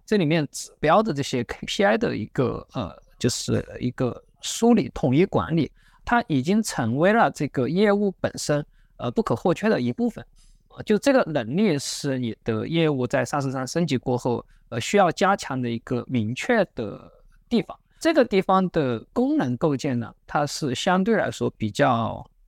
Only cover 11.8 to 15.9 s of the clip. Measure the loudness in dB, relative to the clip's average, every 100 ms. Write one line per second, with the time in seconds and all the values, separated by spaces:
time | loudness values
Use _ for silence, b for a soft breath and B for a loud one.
11.8 | -4 -6 -4 -2 -4 -6 -4 -2 0 2
12.8 | 2 2 0 -2 -2 -2 -2 -4 -4 -2
13.8 | 0 0 0 -2 0 -4 -6 _ -12 -8
14.8 | 0 4 4 4 2 0 -2 -4 -4 -4
15.8 | -4